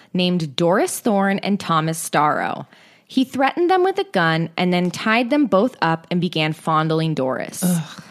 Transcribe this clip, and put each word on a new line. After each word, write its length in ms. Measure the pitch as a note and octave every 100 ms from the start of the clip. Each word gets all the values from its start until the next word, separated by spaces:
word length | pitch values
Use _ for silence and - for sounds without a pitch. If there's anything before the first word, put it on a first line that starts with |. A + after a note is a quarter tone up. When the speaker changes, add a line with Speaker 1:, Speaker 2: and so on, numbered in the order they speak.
| -
Speaker 1:
named 420 | F3+ F3+ F3+ D#3+ B2+
Doris 420 | E3+ G3+ F#4 -
Thorne 380 | B3 G3+ G3 G3
and 200 | - G3+
Thomas 480 | - D#3+ D#3+ D#3+ -
Starro. 580 | D#3+ D3 F2 F2+ - - - - - _
He 180 | -
threatened 440 | C4 B3+ C4+ - F4
them 140 | F#4
with 140 | F#4 F#4+
a 60 |
gun 460 | G4 F#3 E3 D#3+ E3 -
and 160 | F3+
then 180 | F3+ F3+
tied 400 | - A3 A3 A#3+
them 160 | D4 B3+
both 300 | F#3+ B3+ -
up 240 | E3 D#3+ -
and 100 | F3+
began 320 | F3 D#3+ D#3
fondling 600 | D#3+ - D#3 D#3+ D#3+ D#3+
Doris. 460 | D3 C3 A#2 - -
Speaker 2:
Ugh. 380 | F3+ F3 D#3 - -